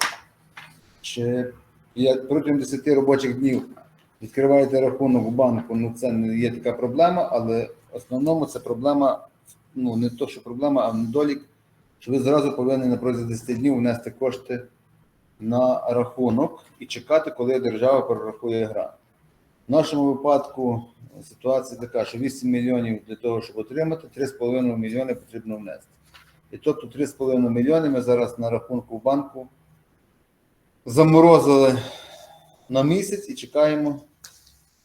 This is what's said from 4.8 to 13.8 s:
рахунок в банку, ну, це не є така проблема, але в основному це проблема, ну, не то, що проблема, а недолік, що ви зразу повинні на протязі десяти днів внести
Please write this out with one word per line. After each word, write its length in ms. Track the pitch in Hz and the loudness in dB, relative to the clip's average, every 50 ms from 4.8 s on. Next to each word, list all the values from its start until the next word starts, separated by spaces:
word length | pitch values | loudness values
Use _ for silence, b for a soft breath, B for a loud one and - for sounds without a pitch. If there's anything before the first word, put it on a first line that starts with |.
рахунок 460 | 135 123 123 - 139 131 123 120 110 | 2 0 0 0 0 2 2 2 0
в 40 | 110 | 0
банку, 440 | 120 127 131 123 117 113 117 - 113 | 2 2 2 2 2 0 -4 -4 -4
ну, 180 | 113 117 113 117 | -4 -4 -4 -4
це 140 | - 131 123 | -4 -4 -2
не 260 | 113 113 113 113 110 | -2 -2 -2 -2 0
є 140 | 113 120 113 | 0 -2 -2
така 220 | 113 - - 123 117 | -2 -4 -4 -6 -4
проблема, 560 | - 123 120 123 147 170 175 180 180 - - | -4 -4 -2 2 2 2 4 2 0 -2 -2
але 380 | - 117 113 113 113 117 - - - _ _ _ | -2 -2 -2 0 -2 -2 -4 -6 -10 _ _ _
в 40 | - | -16
основному 500 | 120 - - 123 127 143 156 165 160 147 | -16 -10 -6 -4 -2 0 0 0 0 -2
це 140 | - - 120 | -4 -6 -8
проблема, 680 | - 117 117 113 127 143 143 143 143 131 - - - - _ _ _ - - _ _ _ - | -8 -6 -6 -2 -2 0 2 2 2 2 0 -2 -6 -16 _ _ _ -20 -20 _ _ _ -8
ну, 200 | 131 127 120 110 | -6 -4 -2 -2
не 140 | 113 120 120 | -2 -2 -2
то, 180 | 120 - 143 | -4 -6 -8
що 160 | 123 - - - | -8 -8 -12 -14
проблема, 460 | 120 120 123 143 147 139 131 107 113 | -14 -8 -4 -2 0 0 0 0 0
а 40 | 113 | -2
недолік, 520 | 110 117 113 117 147 147 147 139 139 - _ _ _ _ _ _ _ _ _ _ _ | -2 -4 -2 0 0 0 0 -2 -6 -10 _ _ _ _ _ _ _ _ _ _ _
що 120 | - 120 | -6 -4
ви 80 | 131 131 | -2 0
зразу 360 | 120 131 143 151 139 139 - | 2 2 2 2 2 0 -2
повинні 300 | 123 123 131 135 131 127 | -2 -2 0 0 0 0
на 120 | 123 123 | 0 -2
протязі 280 | 113 120 127 123 120 117 | 0 -2 -2 -2 -2 -4
десяти 280 | 117 113 113 - - 123 | -6 -6 -6 -6 -6 -4
днів 220 | 113 131 143 135 | -2 0 0 0
внести 360 | 120 | 2